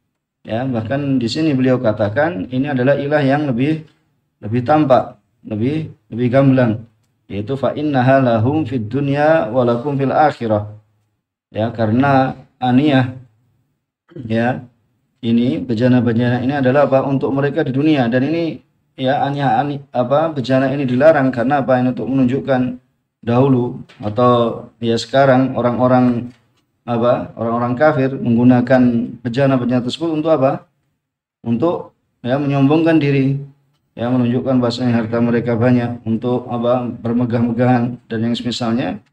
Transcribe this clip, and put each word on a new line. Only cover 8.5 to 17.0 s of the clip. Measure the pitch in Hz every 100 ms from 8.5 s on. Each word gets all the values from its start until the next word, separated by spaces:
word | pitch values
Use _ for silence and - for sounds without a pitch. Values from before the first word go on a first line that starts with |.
| 156 147
fid | 135 104
dunya | 135 139 143 151 160 -
wa | 131
lakum | 120 117 143 135
fil | 131
akhirah." | 131 151 - 113 104 104 - _ _ _ _ _ _ _ -
Ya, | 113
karena | - 110 120 139 135 131 - - -
aniyah, | 127 127 151 131 123 - - _ _ _ _ _ _ _ _ 156 113
ya, | 113 120 151 - _ _ _ _ _
ini | 117 117 123 160
bejana-bejana | - 110 123 123 117 113 123 123
ini | 127 147
adalah | 127 143 135
apa? | 135